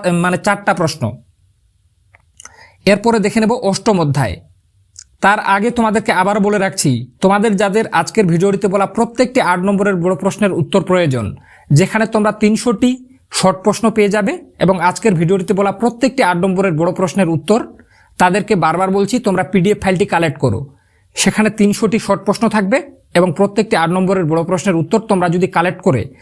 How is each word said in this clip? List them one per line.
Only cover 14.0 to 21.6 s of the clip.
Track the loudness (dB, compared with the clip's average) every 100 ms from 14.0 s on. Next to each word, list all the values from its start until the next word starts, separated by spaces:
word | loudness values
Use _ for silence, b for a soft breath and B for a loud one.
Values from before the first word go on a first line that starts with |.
| 2 0
যাবে | -2 -4 -10 -2
এবং | 0 2
আজকের | 0 0 0
ভিডিওটিতে | 2 2 0 0
বলা | 0 -2
প্রত্যেকটি | -2 -4 0 -2 2
আট | 0 0
নম্বরের | 0 0 0
বড় | 0 0
প্রশ্নের | 0 -2 0 -2
উত্তর, | -2 0 0 -2 -12 b b b 0
তাদেরকে | 2 2 0 0
বারবার | 0 0 0
বলছি | 0 0 -2
তোমরা | 0 -2
পিডিএফ | 0 0 2 0
ফাইলটি | 0 0 0
কালেক্ট | 0 0 0
করো। | -2 -2 -6 b b b b -2
সেখানে | 0 2 0
তিনশোটি | 2